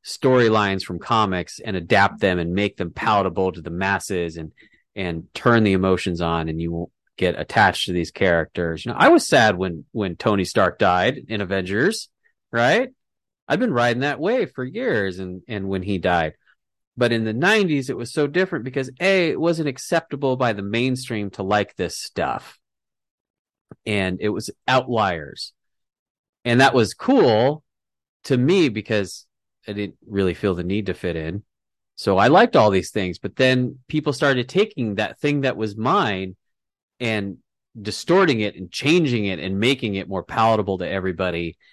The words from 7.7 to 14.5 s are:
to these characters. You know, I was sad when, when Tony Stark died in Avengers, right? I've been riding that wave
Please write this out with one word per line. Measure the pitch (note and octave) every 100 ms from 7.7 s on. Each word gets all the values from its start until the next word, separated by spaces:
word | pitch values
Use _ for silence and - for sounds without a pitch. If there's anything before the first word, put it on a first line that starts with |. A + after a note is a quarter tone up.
| - -
to |
these | F2 E2
characters. | - F#2+ E2+ D#2 - E2+ D#2+
You | A2+
know, | -
I | C4+
was | E4+ -
sad | C3 A2 F2+
when, | F#2 D#2+ -
when | A2 G2 E2+
Tony | A2 G2+
Stark | F2+ - F#2 -
died | G2 F2+ G#2 D3 -
in | G#2+
Avengers, | F#2 F#2+ F2+ G#2 E3+ A3 - _ _ _ _
right? | A#2 A#2+ G3+ C4 _ _ _ _ _ -
I've | E3
been | B3
riding | B2 A#2+ A#2+
that | C#3+ C3+
wave | F3 B3+ E3+